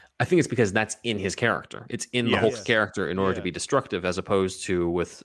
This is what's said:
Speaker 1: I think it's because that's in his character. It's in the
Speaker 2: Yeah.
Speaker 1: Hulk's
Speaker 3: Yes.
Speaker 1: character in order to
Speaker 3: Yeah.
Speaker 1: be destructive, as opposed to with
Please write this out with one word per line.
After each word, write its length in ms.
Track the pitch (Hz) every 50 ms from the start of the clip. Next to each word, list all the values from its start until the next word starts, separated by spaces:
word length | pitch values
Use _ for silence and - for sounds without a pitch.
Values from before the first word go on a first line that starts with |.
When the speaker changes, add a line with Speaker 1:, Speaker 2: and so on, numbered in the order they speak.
| - _ _ -
Speaker 1:
I 60 | 123
think 140 | - 180 165
it's 80 | -
because 260 | - 117 120 113 95 95
that's 240 | 110 110 - - - -
in 160 | 117 107 98
his 160 | 95 95 -
character. 500 | - 120 113 92 - - - - - -
It's 180 | - 120 - - - -
in 120 | 123 120
the 60 | -
Speaker 2:
Yeah. 80 | - 95
Speaker 1:
Hulk's 180 | 113 - 127
Speaker 3:
Yes. 60 | 110 -
Speaker 1:
character 440 | - 117 110 104 101 - 104 90 73
in 80 | 90 95
order 140 | 98 95 92
to 40 | 95
Speaker 3:
Yeah. 40 | 95
Speaker 1:
be 80 | 90
destructive, 540 | 82 90 - - 143 131 - - 104 87 90
as 120 | 92 87
opposed 460 | 92 - - 104 98 95 92 92 - -
to 260 | - 92 87 87 85
with 320 | 87 87 85 - - -